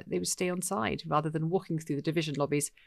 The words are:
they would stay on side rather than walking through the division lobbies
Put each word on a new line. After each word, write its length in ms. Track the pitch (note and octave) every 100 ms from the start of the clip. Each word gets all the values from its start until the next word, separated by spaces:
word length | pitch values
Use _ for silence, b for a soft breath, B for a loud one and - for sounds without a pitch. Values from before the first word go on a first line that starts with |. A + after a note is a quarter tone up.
| -
they 120 | F3+
would 80 | F3
stay 220 | - F3+
on 120 | F3+
side 420 | - G3+ G#3 - D#3+
rather 240 | D3+ D#3
than 200 | D#3+ D#3+
walking 300 | F#3+ - D#3+
through 180 | D#3+ C#3+
the 40 |
division 340 | E3 D#3+ D#3 C#3
lobbies 340 | C#3+ D3 C#3+ b